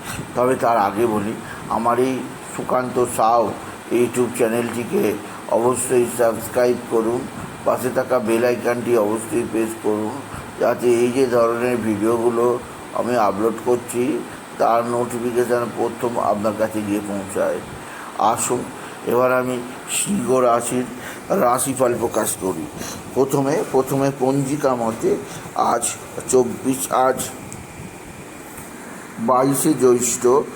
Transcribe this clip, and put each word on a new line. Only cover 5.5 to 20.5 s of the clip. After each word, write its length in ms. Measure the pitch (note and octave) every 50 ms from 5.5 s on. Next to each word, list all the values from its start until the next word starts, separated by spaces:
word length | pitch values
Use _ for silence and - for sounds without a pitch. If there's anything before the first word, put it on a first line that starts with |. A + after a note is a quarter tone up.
| - A2 A#2+ B2+ B2 A#2 - - C3 B2 A#2+ A#2 -
সাবস্ক্রাইব 600 | - A#2+ A2+ A2 G#2 G#2 - - B2 B2 B2 B2 A#2+ - -
করুন, 320 | B2 A2+ A2 A2+ A#2+ C3 C3+ - - - - - - - -
পাশে 240 | A#2 A#2 A2+ A2+ B2+ A2+
থাকা 240 | C3 C3 B2+ B2+ B2
বেল 240 | A2 G#2+ A2+ A2+ A#2+
আইকনটি 520 | B2 A#2+ A2+ G#2 A#2 A#2+ A#2+ A2+ A#2+ A#2+
অবশ্যই 480 | A#2 G#2 G#2 A2 A2+ A2 - - A#2+ A#2 G2+
প্রেস 200 | - A2+ A2+ A2 A2 - -
করুন, 300 | G#2+ G#2+ G#2 G#2+ G#2+ C3 C#3+ - - - - - - - -
যাতে 280 | - A2 A#2+ - A#2
এই 240 | A#2+ A#2+ A#2 B2 B2
যে 140 | A#2+ C3+ C3+
ধরনের 500 | A#2+ A#2+ A#2+ A#2 A#2 A#2 A#2 A#2+ B2 B2
ভিডিওগুলো 840 | A#2 G#2+ A2 G#2+ G2 G#2+ A2+ A#2+ A#2 A#2 A#2+ A#2 A#2 A#2+ B2 A#2+ B2 - - - - - - -
আমি 200 | - G2+ A2+ B2
আপলোড 400 | A#2+ G#2+ G2 G2 G2 A2 A2+ A2 - -
করছি 380 | B2 B2 A#2+ - - - A#2+ B2 C3+ A#2+ A#2+ - - - - - - - -
তার 240 | - A2 A2+ A#2+ A#2+
নোটিফিকেশন 800 | A#2+ A#2+ A#2+ B2 A#2 A#2+ A#2 A#2 B2 A#2 A#2+ A#2+ A2+ B2 B2 A#2+ G#2+ G#2
প্রথম 420 | - A2+ A#2 - - - A#2 A#2 -
আপনার 340 | G2 - G#2+ G#2 G2+ A2 G2+
কাছে 240 | G2+ A2 A2 A2 G#2+ G#2+
গিয়ে 140 | G2+ G2+ G#2 G#2
পৌঁছায়। 520 | G2+ G2+ G2+ F#2+ F#2+ - F#2+ E2+ - F2 - - - - - - - - - - - -
আসুন, 460 | - - G#2+ A#2+ A#2 - - B2+ B2 A#2+ - - - - - - - -
এবার 260 | - A#2+ B2 B2+ B2+ B2+
আমি 280 | B2+ B2+ B2+ B2+ B2 A#2+ - - - - -
সিংহ 460 | - - - - G3+ - B2 A#2 C3
রাশির 460 | B2+ B2 B2